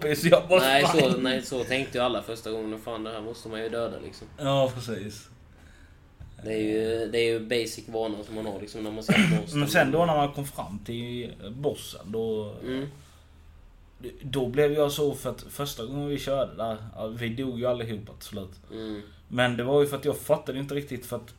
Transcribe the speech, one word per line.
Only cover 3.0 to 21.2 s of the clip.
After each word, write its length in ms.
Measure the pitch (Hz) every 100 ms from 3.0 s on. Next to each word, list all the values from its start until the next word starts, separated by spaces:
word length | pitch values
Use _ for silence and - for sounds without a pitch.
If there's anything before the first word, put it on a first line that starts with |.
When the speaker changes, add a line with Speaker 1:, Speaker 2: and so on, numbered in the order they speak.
Speaker 2:
det 80 | 110
här 100 | 110
måste 280 | 110 120 113
man 100 | 110
ju 60 | 113
döda", 300 | 117 113 -
liksom. 280 | 73 - 110 -
Speaker 1:
Ja, 340 | 139 139 131 120
precis. 540 | 120 98 107 - - - - - - - - - - - - -
Speaker 2:
Det 100 | 110
är 60 | 110
ju, 460 | 107 110 110 113 110
det 60 | 117
är 60 | 117
ju 80 | 113
basic 480 | 110 120 110 - 107
vanor 340 | 113 113 104
som 120 | 104 107
man 100 | 110
har, 160 | 95
liksom, 220 | 104 113
när 80 | 107
man 120 | 107
ser 100 | 110
ett 180 | 220 175
Speaker 1:
<clears throat> 60 | 165
Speaker 2:
monster. 180 | - 147
Speaker 1:
Men 100 | 143
sen 240 | 175 135
då 140 | 156 170
när 100 | 151
man 160 | 143
kom 120 | 143 143
fram 340 | - 104 101 -
till 480 | 117 120 120 110 - 98
bossen, 600 | 127 143 107 - - 90
då 420 | 110 113 107 104 117
Speaker 2:
Mm. 240 | 120 131 143 - - - - - - - - - - - 120 -
Speaker 1:
då 260 | 139 139 120
blev 260 | 131 147
jag 180 | 151 143
så, 220 | 143 143
för 160 | 127 131
att 120 | 123
första 440 | - - 143 - 113
gången 220 | 143 143
vi 120 | 139
körde 360 | 135 135 107 80
där, 220 | 113 107 110 -
ja, 120 | 110
vi 220 | 117 117
dog 300 | 117 131 117
ju 60 | 123
allihopa 460 | 120 113 104 -
till 140 | - -
slut. 240 | 101 95 - -
Speaker 2:
Mm. 300 | 110 110 101 104 - -
Speaker 1:
Men 300 | 123 123 120
det 60 |
var 180 | 123 143
ju 60 | 143
för 100 | 139
att 80 | 147
jag 120 | 127
fattade 420 | - 156 - 131
inte 160 | 139 143
riktigt, 300 | 143 120 -
för 100 |
att 180 | 120